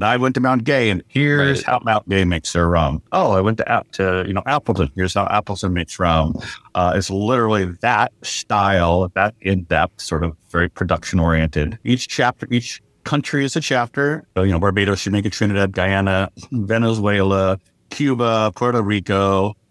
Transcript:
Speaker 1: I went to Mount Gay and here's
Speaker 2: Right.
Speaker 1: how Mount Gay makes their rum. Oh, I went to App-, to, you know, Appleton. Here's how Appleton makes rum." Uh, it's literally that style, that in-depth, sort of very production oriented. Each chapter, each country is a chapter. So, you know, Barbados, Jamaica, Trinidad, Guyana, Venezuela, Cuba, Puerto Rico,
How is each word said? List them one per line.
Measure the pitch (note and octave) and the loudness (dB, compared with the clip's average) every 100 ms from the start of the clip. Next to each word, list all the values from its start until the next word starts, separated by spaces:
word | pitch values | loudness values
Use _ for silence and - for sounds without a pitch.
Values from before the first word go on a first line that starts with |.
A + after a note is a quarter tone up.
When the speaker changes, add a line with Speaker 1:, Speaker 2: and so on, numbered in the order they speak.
Speaker 1:
I | G#2 B2 | 0 2
went | C3 | 0
to | B2+ | 0
Mount | B2+ B2+ | 0 0
Gay | A#2+ C#3 A2+ | 0 2 2
and | F#2 - | 0 -2
here's | C3+ D3 C#3+ C#3 C3 | 0 2 2 2 0
Speaker 2:
Right. | |
Speaker 1:
how | - B2 | 0 0
Mount | A#2 G#2+ - | 0 0 2
Gay | G2 | 2
makes | F2+ E2 - | 2 0 -2
their | E2+ E2+ | 0 2
rum. | E2+ D2+ D2+ - | 2 2 -2 -2
Oh, | F#3 D#3 | 0 2
I | F#2+ | 2
went | G2+ A2 | 2 0
to | - | 0
App-, | A#2 - | -2 -2
to, | - F#2+ F#2 - | -2 -2 0 -2
you | |
know, | F#2+ | -4
Appleton. | C3 C#3+ - F#2 D2+ | -2 -2 0 0 -2
Here's | F#2 F#2 | -2 -2
how | G2+ G2 | 0 0
Appleton | G#2 G#2 G2 F#2+ | 0 -2 -4 -2
makes | F2 E2 - | -2 -4 0
rum." | F2 D#2+ D#2 - - - - | 2 4 2 -2 -10 -14 -6
Uh, | F#2 F2 | 0 0
it's | E2+ F#2+ | 0 -2
literally | G2 G#2+ B2+ A2+ G#2+ F2+ E2+ | -2 0 2 2 0 -2 -2
that | A#2 A2 B2 - | 0 2 0 -4
style, | - - - G#2 G2+ F#2+ E2+ F2 F2+ | -10 -10 -2 0 2 4 4 2 0
that | F#2+ G#2 - | 0 -2 -2
in-depth, | F#2+ F#2 E2+ D#2+ F2 - | -2 -2 0 0 0 -4
sort | - D#2+ | -6 -2
of | E2 E2 _ | -4 -6 _
very | F2 F2 | -2 -2
production | - F2 E2 - F#2 | -2 -2 -2 0 0
oriented. | E2 D#2+ D#2+ D#2 D2 - | 2 2 0 0 -4 -4
Each | - B2 - | -2 -2 -2
chapter, | - B2+ - - | -2 -2 -2 -2
each | A#2+ A#2+ - _ _ | -2 -4 -12 _ _
country | - D3 - C#3+ | -4 -4 -2 -4
is | C#3 | -2
a | E3 | -4
chapter. | - B2+ A#2+ C#3+ C#3+ D#3 - | -2 -2 -2 -2 -2 -4 -6
So, | F#2 | -2
you | F#2+ | 0
know, | E2+ | 2
Barbados, | G2 G2 G2+ G2 | 0 2 0 0
Jamaica, | G2 G2+ G2+ | -2 -2 -2
Trinidad, | - G#2 G2+ G2 | -2 0 0 0
Guyana, | F#2 F#2 G2 G2 F#2+ G2 - - | 0 0 0 0 0 -2 -8 -8
Venezuela, | B2 G2 A2+ A2+ A2 G#2 G2+ F#2+ G2 F#2+ F#2+ _ _ _ | -6 -2 0 0 0 0 2 2 2 0 -2 _ _ _
Cuba, | - D3 B2 A#2 A2+ G#2+ | -4 -2 0 0 2 0
Puerto | - A#2+ A#2+ | 0 0 0
Rico, | G#2 G#2 F#2 G2 G2 F#2+ G#2 - _ | 0 -2 0 0 2 2 0 -6 _